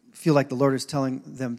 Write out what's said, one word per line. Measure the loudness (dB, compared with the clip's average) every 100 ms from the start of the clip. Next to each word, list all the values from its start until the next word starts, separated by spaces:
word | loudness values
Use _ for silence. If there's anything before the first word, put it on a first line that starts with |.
| _
feel | -2 2
like | 4 2
the | 2
Lord | 2 2
is | -2
telling | -2 -2 -4 -10
them | -8 -6